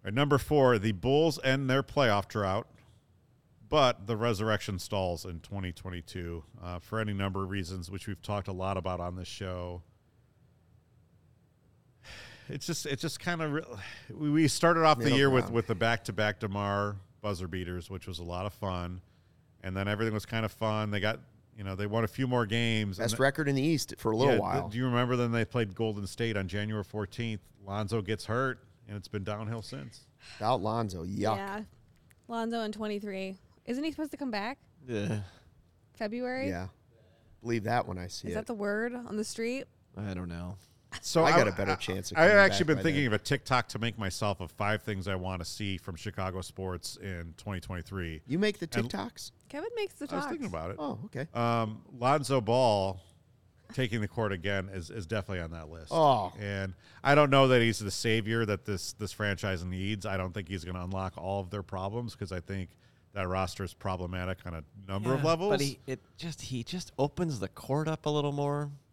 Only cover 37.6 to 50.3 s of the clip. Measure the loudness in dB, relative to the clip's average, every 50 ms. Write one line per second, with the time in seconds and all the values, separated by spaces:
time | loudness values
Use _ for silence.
37.6 | 0 0 0 0 0 -2 -4 -8 -8 -8 -10 -10 -8 -6 -6 -6 -6 -6 -6 -4
38.6 | -4 -2 -2 -2 -4 -4 -6 -8 -10 -8 -6 -6 -6 -6 -6 -6 -4 -4 -4 -6
39.6 | -8 -12 _ _ _ _ _ -8 -6 -6 -6 -6 -6 -8 -8 -8 -8 -10 -10 -12
40.6 | -16 _ _ _ _ _ -16 -10 -8 0 4 6 6 8 8 8 6 6 2 0
41.6 | 0 0 0 -2 -2 -4 -4 -4 -6 -6 2 6 8 8 10 10 8 8 6 4
42.6 | 4 4 2 2 2 2 2 2 2 2 2 2 2 0 -2 -2 0 2 2 2
43.6 | 2 0 -4 -4 -2 -4 -2 -2 -4 -4 -2 0 0 0 0 -2 -6 -12 -6 -2
44.6 | 0 0 0 0 0 -4 -6 -4 -2 -4 -4 -4 -2 -4 -6 -6 -6 -8 -8 -6
45.6 | -4 -4 -4 -6 -6 -10 -12 -8 -8 -10 -6 -4 -4 -4 -4 -6 -8 -10 -10 -8
46.6 | -6 -6 -6 -6 -8 -10 -12 -10 -10 -8 -8 -8 -8 -10 -14 -12 -10 -8 -8 -8
47.6 | -6 -8 -8 -8 -8 -8 -6 -6 -6 -6 -8 -10 -8 -4 -2 0 0 0 0 -2
48.6 | -8 -4 -2 -2 -2 -2 -4 -6 -8 -8 -10 -14 -16 -16 _ _ _ -14 -10 -8
49.6 | -8 -8 -6 -4 -6 -6 -6 -10 -10 -8 -6 -6 -4 -6